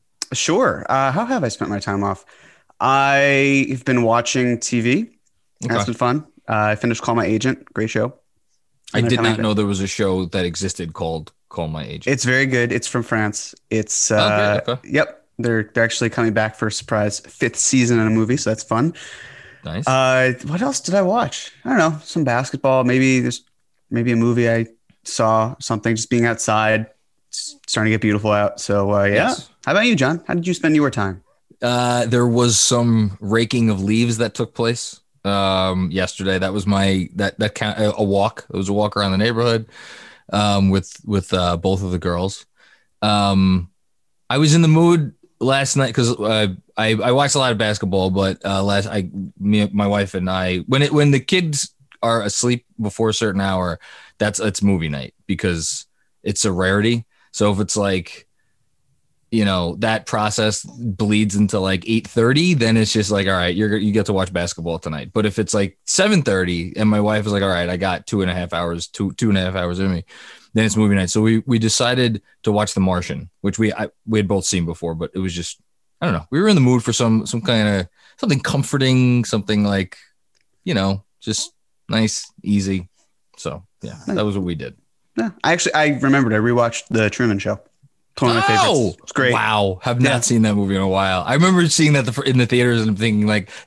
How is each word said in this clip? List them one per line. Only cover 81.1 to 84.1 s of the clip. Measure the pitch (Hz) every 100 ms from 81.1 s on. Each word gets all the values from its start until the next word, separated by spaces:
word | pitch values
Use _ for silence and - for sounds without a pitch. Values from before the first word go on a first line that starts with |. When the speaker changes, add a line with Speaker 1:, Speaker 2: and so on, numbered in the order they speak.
| _
Speaker 2:
just | - 107 - _ _ _ -
nice, | 107 110 - - -
easy. | - 101 95 95 90 _ _ _ _ -
So | 76 73 - _
yeah, | - -
Speaker 1:
Nice. | -